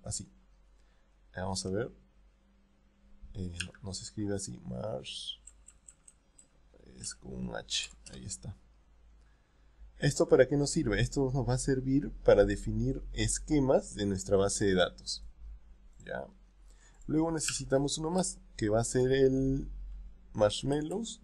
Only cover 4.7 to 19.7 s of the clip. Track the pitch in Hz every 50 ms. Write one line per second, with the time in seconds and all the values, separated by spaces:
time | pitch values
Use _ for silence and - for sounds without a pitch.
4.7 | 62 - - 107 - - - - - - - - - - - - - - - -
5.7 | - _ _ - - _ _ - - _ _ _ _ _ _ _ _ _ _ _
6.7 | - - - - 62 64 62 - - - - 64 65 62 62 60 57 55 - -
7.7 | - - - - - - - - - 65 64 110 - - - - 95 - - -
8.7 | - - _ _ - - - - - - - - _ _ _ _ _ _ - -
9.7 | _ - - - - - - 147 - - 170 - 165 139 127 127 147 143 143 139
10.7 | - 170 147 117 101 95 123 123 - 143 135 127 127 143 117 120 127 127 - 139
11.7 | 135 131 131 135 135 143 151 220 - - - - 107 101 101 101 101 - - 110
12.7 | 107 110 120 131 135 - - - - 110 107 113 - - - - 156 147 131 127
13.7 | 143 202 - - - 104 101 101 98 92 - - 101 95 98 101 - - 107 98
14.7 | 92 90 87 - - - - - - - - - - - - - - - - -
15.7 | - - - - - - - - - 64 67 - - - - - - - - -
16.7 | - - - - - - - - 139 156 160 165 165 156 - - - - 135 120
17.7 | 135 135 143 139 - 156 160 160 175 185 175 - - - - - - - 113 104
18.7 | 104 113 117 - - 127 127 127 135 135 135 135 131 135 135 135 135 139 - -